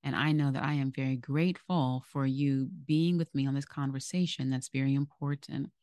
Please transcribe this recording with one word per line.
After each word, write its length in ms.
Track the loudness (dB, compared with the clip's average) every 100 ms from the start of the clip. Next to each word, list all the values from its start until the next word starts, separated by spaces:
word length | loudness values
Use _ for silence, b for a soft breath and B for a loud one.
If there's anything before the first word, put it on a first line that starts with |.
| -2
And 120 | 0
I 160 | 2
know 180 | 4 2
that 140 | 0 -2
I 80 |
am 180 | 0 -2
very 240 | -2 -2 -2
grateful 880 | -2 0 2 0 -2 2 2 0 -4
for 200 | -2 0
you 420 | 2 2 2 0 -6 0
being 320 | 2 4 2
with 160 | 0
me 140 | 0 0
on 60 |
this 100 | -2
conversation 840 | -4 -4 -4 -4 -4 -2 0 0 -2
that's 180 | -2 -2
very 280 | -2 2 2
important. 760 | 0 _ -4 -4 -6 -8 -8 _